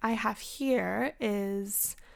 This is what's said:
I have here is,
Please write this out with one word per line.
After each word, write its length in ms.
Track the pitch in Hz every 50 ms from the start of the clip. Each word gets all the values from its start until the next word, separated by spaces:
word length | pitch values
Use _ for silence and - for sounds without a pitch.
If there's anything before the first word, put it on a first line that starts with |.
| -
I 80 | 226
have 300 | 226 214 214 214 208 -
here 720 | - - - - 269 269 254 240 185 180 190 214 247 285 - -
is, 800 | - 220 202 202 196 196 196 196 196 202 202 - - - - - - - -